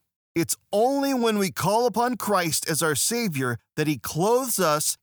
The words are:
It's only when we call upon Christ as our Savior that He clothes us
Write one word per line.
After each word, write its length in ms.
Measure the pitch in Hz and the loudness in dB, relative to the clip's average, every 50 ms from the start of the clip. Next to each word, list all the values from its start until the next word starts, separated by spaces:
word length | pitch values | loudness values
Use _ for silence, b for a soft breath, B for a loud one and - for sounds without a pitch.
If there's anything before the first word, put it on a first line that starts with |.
| _ _ _ _ _ _ - | _ _ _ _ _ _ -4
It's 220 | 165 165 - - - _ - | -4 -2 -2 -4 -8 _ -4
only 420 | - 202 220 254 277 277 277 277 277 | 0 2 2 2 2 2 0 0 0
when 240 | 254 233 226 220 208 | 0 0 2 2 0
we 140 | 196 185 | 0 -2
call 340 | 123 - - 175 202 226 240 | -2 -2 -2 0 2 2 2
upon 320 | 247 190 214 240 247 254 202 | 2 2 0 0 0 -2 -2
Christ 500 | - 196 208 185 175 165 139 - - - | -2 0 0 2 2 0 -2 -2 -2 -2
as 140 | 165 135 | -2 0
our 140 | 170 156 151 | 0 0 0
Savior 640 | 127 - - 220 240 240 214 156 135 131 127 120 113 _ _ - | 0 0 -2 0 0 -2 -2 -2 -2 -2 -2 -2 -4 _ _ -4
that 100 | - 151 | -2 0
He 140 | 147 156 120 | 0 -2 -4
clothes 600 | - - - 151 170 208 233 247 269 247 - - | -4 -8 -4 0 2 2 2 2 0 0 -2 0
us 380 | 185 160 151 151 151 - - - | 2 2 2 2 0 -2 -6 -6